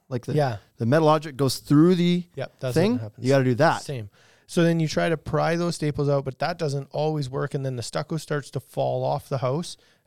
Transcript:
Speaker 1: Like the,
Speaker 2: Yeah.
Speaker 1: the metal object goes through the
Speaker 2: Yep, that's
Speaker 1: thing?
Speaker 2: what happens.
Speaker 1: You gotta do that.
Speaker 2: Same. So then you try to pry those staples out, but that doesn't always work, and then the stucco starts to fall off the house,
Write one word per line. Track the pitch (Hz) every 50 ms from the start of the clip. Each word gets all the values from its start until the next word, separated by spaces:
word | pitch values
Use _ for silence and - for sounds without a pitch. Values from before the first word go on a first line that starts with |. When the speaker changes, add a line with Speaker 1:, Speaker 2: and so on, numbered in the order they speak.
| _ -
Speaker 1:
Like | 131 120 -
the, | - 143
Speaker 2:
Yeah. | 151 143 131 110 98 - _ _
Speaker 1:
the | - 117
metal | 113 139 165 160 151
object | 156 156 151 160 135
goes | 120 139 131 -
through | - - - 147 147 160 180 185
the | 170 175 175 175 175 175 _ -
Speaker 2:
Yep, | 135 127 - _ -
that's | - 127 127
Speaker 1:
thing? | 156 175 214 254
Speaker 2:
what | 240
happens. | 110 107 - - 113
Speaker 1:
You | 127
gotta | 139 139 127
do | 127 123
that. | 110 147 165 131 104 -
Speaker 2:
Same. | - 143 120 107 101 _ _ _ _ _ _ _
So | - - 175 165
then | 170 170 165
you | 160
try | 151 - 170 175 170
to | 160
pry | 151 - - 156 147 147 156 170
those | 170 175 170 156
staples | - 156 151 139 147 143 143
out, | 143 139 139
but | 139 131 -
that | 143 160 175
doesn't | 165 165 147 135 143 139 -
always | - 139 151 156 156 151 143 127
work, | 131 143 143 139 -
and | 143 135
then | 135 131
the | 120 110
stucco | - - 156 160 - 165
starts | 156 - - 151 147 139 -
to | - 139
fall | - - - 143 135 131 127 127 127
off | 135 143 143 - -
the | 139 127
house, | 139 127 135 165 175 - - - _ _ _ _ _